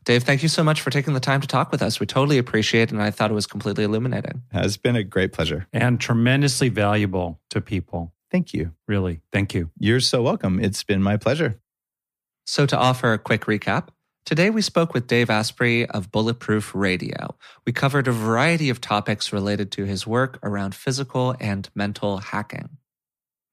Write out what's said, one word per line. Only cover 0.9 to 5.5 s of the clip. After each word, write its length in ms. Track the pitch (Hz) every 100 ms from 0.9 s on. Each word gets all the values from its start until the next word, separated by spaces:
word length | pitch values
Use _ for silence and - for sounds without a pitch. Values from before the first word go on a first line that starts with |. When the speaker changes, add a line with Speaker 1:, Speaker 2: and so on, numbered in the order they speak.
Speaker 1:
taking 240 | 143 139 135
the 40 |
time 220 | 135 139
to 60 | 139
talk 240 | 131 165
with 100 | 143
us. 180 | 98 -
We 60 | 104
totally 320 | 135 143 143
appreciate 460 | 120 107 107 117
it, 80 | 113
and 100 | 110
I 80 | 104
thought 220 | - 107
it 20 |
was 140 | 107 101
completely 360 | 104 104 101 104
illuminating. 580 | 110 127 - - 127 -
Speaker 2:
It's 240 | 104 92 107
been 180 | 127 120
a 80 |
great 280 | 95 95 92
pleasure. 340 | - 80